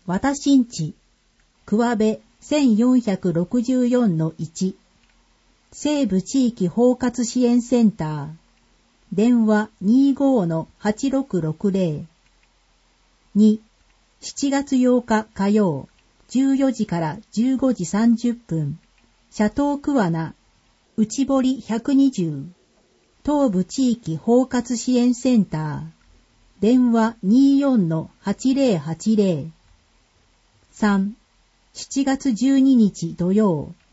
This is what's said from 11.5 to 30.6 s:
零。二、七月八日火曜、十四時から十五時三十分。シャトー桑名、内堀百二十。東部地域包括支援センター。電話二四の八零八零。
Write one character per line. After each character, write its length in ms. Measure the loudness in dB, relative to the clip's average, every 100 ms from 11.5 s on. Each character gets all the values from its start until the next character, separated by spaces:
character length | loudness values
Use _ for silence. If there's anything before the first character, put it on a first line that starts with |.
| -4 -2
零。 360 | -2 -2 -4 -10 _ _ _ _ _ _ _ _ _ _ _ _ 2
二、 260 | 4 2 _ _ _ _ _ _
七 300 | -18 -8 -4
月 260 | -2 -2 0
八 240 | 2 2
日 260 | 0 -2 -2
火 160 | -4 0
曜、 400 | 2 0 -2 -10 _ _ _ _
十 280 | -2 0 0
四 160 | 0
時 140 | -2 -4
か 140 | -4
ら 180 | -4 -8 -10
十 260 | -4 -2 0
五 160 | -2
時 120 | -2 -4
三 300 | 0 2 2
十 200 | -2 -6
分。 420 | -6 -6 -6 -8 _ _ _ _ _
シ 120 | -4
ャ 60 | -2
ト 260 | 0 -2 -2
ー 60 |
桑 300 | -2 0 0
名、 240 | -2 -6 -12 _ _ _ _ _ -4
内 280 | -4 -2 -2
堀 340 | 0 0 -4
百 340 | -6 -6 0 2
二 160 | 2
十。 340 | 0 -4 -6 -12 -18 _ _ _ _ _ _
東 280 | -4 0 0
部 140 | 0 -2
地 260 | -2 -2
域 260 | -2 -4 -6
包 260 | 2 2
括 320 | 2 -2 -4 -6
支 200 | -2 0
援 200 | 2 0
セ 200 | 2 2
ン 80 | 2
タ 120 | -2
ー。 400 | -6 -8 -12 -18 _ _ _ _ _ _
電 300 | 2 4 4
話 240 | 2 0 -2
二 360 | 0 4 4 4
四 280 | 2 2 0
の 240 | -2 -6 _
八 340 | -8 -4 -2
零 240 | 0 2 0
八 380 | -4 -6 0 2
零。 380 | 2 -2 -6 -16 _ _ _ _ _ _ _ _ _ _